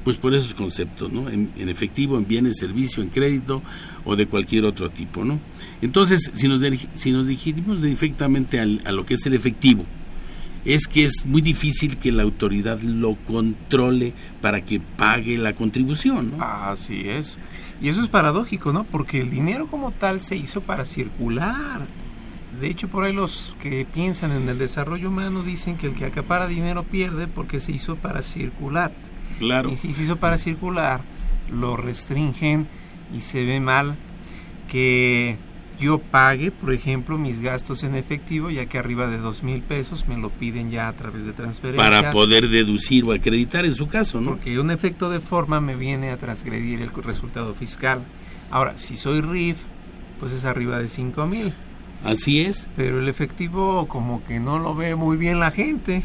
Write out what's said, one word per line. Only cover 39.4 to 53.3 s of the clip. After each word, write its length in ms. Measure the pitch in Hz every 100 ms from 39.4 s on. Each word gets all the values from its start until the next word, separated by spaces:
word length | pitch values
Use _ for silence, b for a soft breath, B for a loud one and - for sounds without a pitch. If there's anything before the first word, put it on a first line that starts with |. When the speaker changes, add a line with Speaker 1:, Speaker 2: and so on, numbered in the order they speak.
Speaker 2:
mil 180 | 127 127
pesos 480 | - 147 127 165 -
me 80 | 120
lo 120 | 117
piden 420 | - 117 117 117
ya 180 | 117 113
a 40 |
través 320 | 110 117 107 107
de 60 |
transferencias. 580 | 107 117 113 - 131 110
Speaker 1:
Para 220 | 104 101
poder 380 | 104 104 110 120
deducir 560 | 113 107 104 - 127 117
o 80 |
acreditar 500 | 104 127 113 123 170
en 100 | 175
su 140 | 127 147
caso, 320 | 214 214 117
¿no? 120 | 123
Speaker 2:
Porque 280 | 131 127 123
un 120 | 147
efecto 380 | 170 185 175 180
de 120 | 175
forma 400 | 160 175 151 151
me 160 | 143 127
viene 320 | 131 135 135
a 80 | 123
transgredir 640 | 117 104 - 113 117 117
el 80 | 117
resultado 640 | - 113 107 - 120 113
fiscal. 500 | 104 123 - 131 131 120 B B B B
Ahora, 260 | 131 131 -
si 200 | - 123
soy 240 | 143 151
rif, 360 | 151 180 170 165 - - - - - -
pues 140 | 131
es 100 | 127
arriba 360 | 131 123 120 120
de 100 | 117
cinco 360 | - 127 123 151
mil. 260 | 214 208 - - - - -
Speaker 1:
Así 380 | 104 113 - 143
es. 280 | 175 202 - -
Speaker 2:
Pero 240 | 131 127
el 60 | 131
efectivo 800 | 131 151